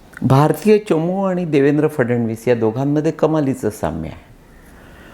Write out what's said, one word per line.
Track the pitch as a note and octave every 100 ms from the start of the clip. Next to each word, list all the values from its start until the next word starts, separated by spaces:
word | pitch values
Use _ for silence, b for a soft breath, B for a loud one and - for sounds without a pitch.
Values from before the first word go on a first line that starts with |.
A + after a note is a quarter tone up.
| - -
भारतीय | C3 C3 D#3 D#3 G#3 G#3
चमू | G#3 D#3+ E3+ F#3+
आणि | F#3+ F3+
देवेंद्र | E3 C#3 C#3+ D3 D3+
फडणवीस | D3 A#2+ A#2+ A2+ A2+ B2
या |
दोघांमध्ये | A#2 A2 B2 C#3+ D3+ D#3
कमालीचं | D#3+ D#3 D#3+ C3+ - G#2+
साम्य | - D#2+ E2 D#2+
आहे. | - - - B B B B B B B